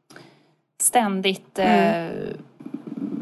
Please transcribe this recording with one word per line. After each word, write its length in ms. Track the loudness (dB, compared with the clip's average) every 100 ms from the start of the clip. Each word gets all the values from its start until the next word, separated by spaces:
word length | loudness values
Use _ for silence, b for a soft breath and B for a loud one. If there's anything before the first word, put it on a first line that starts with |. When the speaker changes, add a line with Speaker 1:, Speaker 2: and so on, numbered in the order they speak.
| _ b b b b b _ -4
Speaker 1:
ständigt, 760 | 0 2 2 2 0 -2 -4 0
Speaker 2:
Mm. 480 | 4 4 4 2 -2
Speaker 1:
eh, 260 | -6 -8 -12 -16 -18 -14 -12 -12 -10 -8 -6